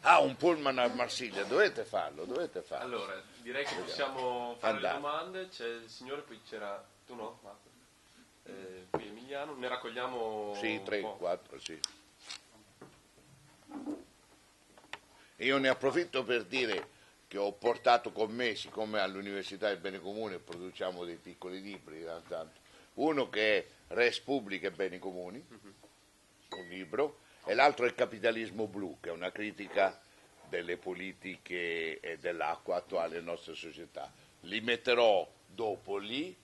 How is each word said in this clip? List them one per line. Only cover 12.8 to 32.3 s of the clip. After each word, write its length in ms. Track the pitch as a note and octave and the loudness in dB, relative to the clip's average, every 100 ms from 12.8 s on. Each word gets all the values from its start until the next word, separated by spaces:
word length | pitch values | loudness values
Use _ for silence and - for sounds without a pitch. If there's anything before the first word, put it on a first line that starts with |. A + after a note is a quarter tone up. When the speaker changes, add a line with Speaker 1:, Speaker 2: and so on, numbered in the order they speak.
| - - _ - - - - - - D4+ C#4+ - - _ _ - _ _ _ - - - - - - - | -20 -20 _ -20 -20 -20 -20 -20 -14 -10 -8 -8 -12 _ _ -20 _ _ _ -20 -12 -12 -12 -20 -20 -2
Speaker 1:
Io 200 | B2+ C3+ | 4 6
ne 100 | C3+ | 6
approfitto 540 | B2+ C3+ C#3 F3 C3+ | 6 4 4 2 0
per 200 | B2 A#2+ | 2 2
dire 440 | F#2+ C3 A#2 F#2+ - - - _ _ | 2 0 2 0 -4 -16 -20 _ _
che 120 | G2 | -2
ho 140 | G2+ | -2
portato 600 | G2+ A#2 A#2 B2 A#2+ A2+ | 2 0 4 6 6 4
con 180 | G2+ G#2+ | 0 0
me, 240 | A#2 A#2+ | 2 -2
siccome 460 | G2+ - - G#2+ G#2+ | -2 -6 -4 -2 0
all'Università 680 | F#2+ F#2+ G2+ G2 F#2+ G2 G#2 | 0 -2 -6 -6 -6 -2 -2
del 100 | F#2+ | 0
Bene 220 | F#2+ F#2+ | -4 -6
Comune 380 | F2 G#2 A2 F2 | -8 -6 -6 -6
produciamo 680 | - F2 F2+ F2 F#2 F2+ | -10 -10 -10 -6 -6 -4
dei 120 | F2 E2 | -8 -10
piccoli 440 | F2 E2+ F2+ F#2 | -14 -12 -10 -10
libri, 440 | G2+ F#2+ - D#2 | -10 -14 -14 -12
tanto, 240 | E2 E2 - | -10 -10 -8
tanto, 320 | E2+ D#2+ - - - - | -8 -8 -16 -20 -20 -16
uno 340 | - D3 D3 A#2+ | 0 2 2 0
che 300 | G2+ A2 G2+ | 2 4 4
è 80 | - - - | 0 -16 -4
Res 320 | F#2 A#2+ - | 4 4 4
Publica 480 | - C#3 G2+ F#2+ F#2+ | -2 -2 -2 -4 -4
e 20 | |
Beni 280 | E2 F#2+ F2+ | -2 -4 -2
Comuni, 460 | F#2+ F2+ F2+ A2+ F3 | -8 -8 -10 -10 -16
Speaker 2:
Mhm. 280 | A2+ G#2 G2 - - _ _ _ _ - | -20 -20 -20 -20 -20 _ _ _ _ -16
Speaker 1:
un 180 | - F2 | -14 -10
libro, 500 | F2+ F#2 A2 D3 - - - | -10 -4 2 2 0 -20 -14
e 100 | - | 0
l'altro 320 | A2+ C#3 C#3 A#2+ | 8 8 8 2
è 80 | |
Capitalismo 720 | - A#2 A2 A2+ A2+ A2 G2 G#2+ | 4 0 2 2 2 -4 -2 -4
Blu, 320 | G2 F#2+ C#2 | -2 -6 -6
che 80 | E2+ | -8
è 40 | |
una 200 | E2+ F2+ | -4 -6
critica 680 | G#2+ G#2+ F#2 G2 G#2+ F#2+ F2+ - - - - - | -4 -6 -6 -2 4 4 2 -20 -20 -20 -20 -6
delle 280 | F2+ F2 F2 | -4 -2 -4
politiche 1200 | F#2+ F2+ F#2+ F2+ F#2+ F2+ - F2+ E2+ E2 E2 D2+ | -4 -6 -6 -8 -10 -10 -8 -4 -2 -2 -4 -6
e 200 | - D#2+ | -8 -4
dell'acqua 580 | F2 | -4